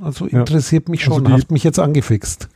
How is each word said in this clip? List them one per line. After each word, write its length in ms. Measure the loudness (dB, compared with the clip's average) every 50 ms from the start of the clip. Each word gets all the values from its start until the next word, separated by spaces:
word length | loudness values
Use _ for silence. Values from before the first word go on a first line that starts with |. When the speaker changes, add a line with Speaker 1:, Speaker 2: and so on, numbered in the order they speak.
Speaker 1:
Also 240 | -10 -10 -8 -8 -6
Speaker 2:
Ja. 140 | -2 0 0
Speaker 1:
interessiert 500 | 0 2 0 -2 0 2 0 0 0 -2
mich 100 | -6 -2 0
Speaker 2:
Also 80 | 0 0
Speaker 1:
schon, 100 | 2 2
Speaker 2:
die 80 | 4
Speaker 1:
hast 180 | 4 4 2 2
mich 140 | -2 0 2
jetzt 140 | 2 2 2
angefixt. 720 | 0 2 2 0 0 0 -2 -2 -2 -6 -10 -12 -14 -20 _